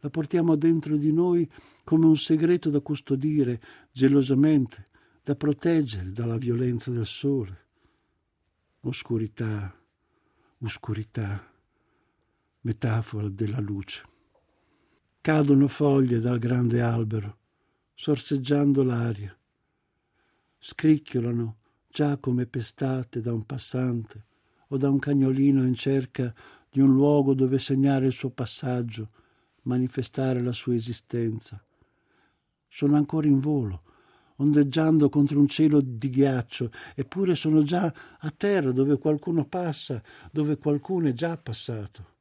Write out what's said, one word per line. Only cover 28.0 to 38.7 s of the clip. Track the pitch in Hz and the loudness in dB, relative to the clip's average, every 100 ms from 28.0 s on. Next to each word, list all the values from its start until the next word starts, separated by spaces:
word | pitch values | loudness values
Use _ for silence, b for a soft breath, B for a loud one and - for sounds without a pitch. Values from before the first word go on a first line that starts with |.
| 131 | 0
il | |
suo | 127 135 | -2 -8
passaggio, | - 123 - 135 123 120 110 110 _ _ _ _ _ | -8 -10 -8 -6 -4 -6 -8 -14 _ _ _ _ _
manifestare | - 127 127 - 123 - 131 127 | -4 -2 -2 -4 -8 -4 -2 0
la | 123 | -2
sua | 120 - | -6 -2
esistenza. | 120 113 117 _ 120 117 110 - 104 _ _ _ _ _ _ _ _ _ _ _ | -4 -4 -12 _ -4 -4 -6 -12 -20 _ _ _ _ _ _ _ _ _ _ _
Sono | - 143 147 | -2 2 2
ancora | 147 160 151 | 2 0 2
in | 139 | 2
volo, | 143 147 110 92 b b b b b b | 2 -2 -2 -8 b b b b b b
ondeggiando | 139 147 143 147 160 156 143 | 2 4 2 2 2 4 4
contro | 147 143 147 | 4 2 4
un | 143 | 2
cielo | - 156 147 | 4 4 4
di | 135 117 135 | 2 -4 -4
ghiaccio, | 127 139 131 117 - 120 B B B | 2 2 2 -4 -8 -8 B B B
eppure | 135 185 190 170 | -10 -4 -2 0
sono | 160 156 | 2 4
già | 147 175 175 - B B | 4 0 -2 -4 B B
a | 156 - | -10 -4
terra | 202 196 139 | 0 2 0